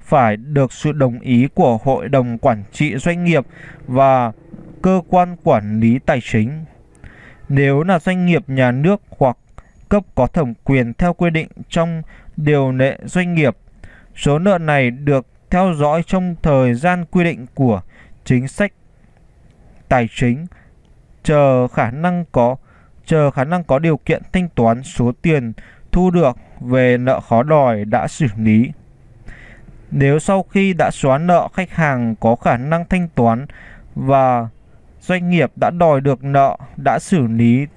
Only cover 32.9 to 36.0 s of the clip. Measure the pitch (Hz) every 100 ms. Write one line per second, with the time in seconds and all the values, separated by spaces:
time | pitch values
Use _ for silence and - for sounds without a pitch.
32.9 | 185 170 - 117 113 143 - - - -
33.9 | - 135 135 131 123 113 - _ - _
34.9 | - - 180 175 175 127 - 110 170 170
35.9 | 139